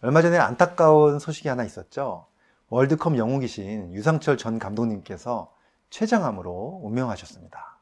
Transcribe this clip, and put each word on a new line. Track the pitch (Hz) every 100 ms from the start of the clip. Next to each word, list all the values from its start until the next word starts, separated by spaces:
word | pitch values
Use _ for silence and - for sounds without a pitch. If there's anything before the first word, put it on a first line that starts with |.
얼마 | 120 151
전에 | 170 170
안타까운 | 110 120 180 180 160 156 151 143
소식이 | - 151 151
하나 | 123
있었죠. | 113 - 95 - 135 87 - _ _ _ _
월드컵 | 120 139 156 170 143
영웅이신 | 113 135 123 - 98 107 90
유상철 | 92 117 160 147 135
전 | 117 113
감독님께서 | 98 107 120 104 - 92 - 120 85 _ _ _ _
췌장암으로 | - 220 233 160 98 90 90 113 190
운명하셨습니다. | 120 117 127 98 - - 90 - - _